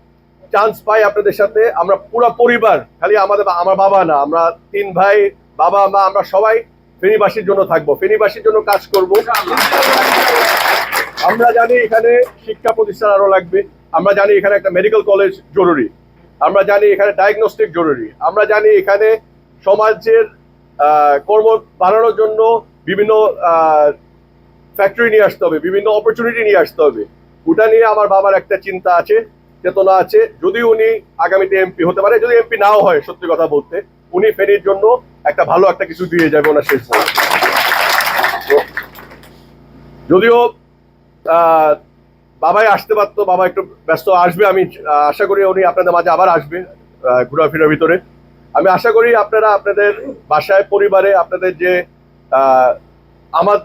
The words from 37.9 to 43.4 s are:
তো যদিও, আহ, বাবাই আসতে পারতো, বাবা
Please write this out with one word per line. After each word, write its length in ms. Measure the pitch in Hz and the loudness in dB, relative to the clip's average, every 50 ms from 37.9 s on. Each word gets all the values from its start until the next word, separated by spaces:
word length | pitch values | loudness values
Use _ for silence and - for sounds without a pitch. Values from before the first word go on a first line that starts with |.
| - - - - - - - - - - - - | -2 -4 -4 -4 -4 -4 -4 -4 -6 -8 -4 -2
তো 120 | 147 - - - - - - - - - - - - - - - - - - - - - - - - - - - - - - - 160 | -2 -2 -2 -4 -8 -14 -14 -14 -18 -20 -20 -20 -20 -20 -20 -20 -20 -20 -20 -20 -20 -20 -20 -20 -20 -20 -20 -20 -20 -16 -2 0 2
যদিও, 380 | 190 214 233 233 240 240 233 - _ _ _ _ _ _ _ _ _ _ _ _ _ - 160 | 2 4 4 4 2 2 0 -4 _ _ _ _ _ _ _ _ _ _ _ _ _ -4 -2
আহ, 460 | 160 170 170 165 165 160 156 151 147 - - _ _ _ _ _ _ _ _ _ _ _ | 0 2 2 2 2 2 2 2 0 -2 -6 _ _ _ _ _ _ _ _ _ _ _
বাবাই 260 | 160 165 180 208 220 | -2 -2 0 2 2
আসতে 280 | 220 196 - - - 214 | 2 0 0 -2 -2 -2
পারতো, 300 | 208 202 202 - 208 202 | -2 -2 -2 -4 -4 -2
বাবা 220 | 185 180 180 | -2 0 0